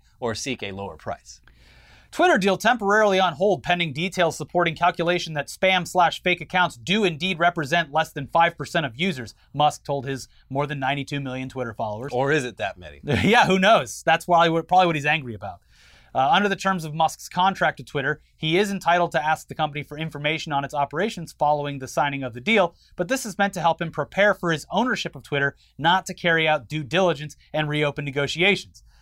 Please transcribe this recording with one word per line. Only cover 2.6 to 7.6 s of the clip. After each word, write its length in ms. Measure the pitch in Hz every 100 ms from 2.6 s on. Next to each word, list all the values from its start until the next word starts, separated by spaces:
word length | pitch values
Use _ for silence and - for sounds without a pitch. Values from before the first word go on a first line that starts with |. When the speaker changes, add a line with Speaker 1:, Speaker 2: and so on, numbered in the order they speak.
| 214 240 202 208 214 190
Speaker 2:
on 140 | 185
hold 300 | 139 196 170
pending 280 | - 175 170
details 460 | 131 185 180 170 151
supporting 380 | 147 175 170 156
calculation 580 | 175 175 170 180 165
that 140 | 156 139
spam 400 | - 190 185 170
slash 340 | 185 165 -
fake 200 | 185 170
accounts 360 | 160 185 175 -
do 260 | 117 202
indeed 360 | 196 156 180 175
represent 520 | 170 170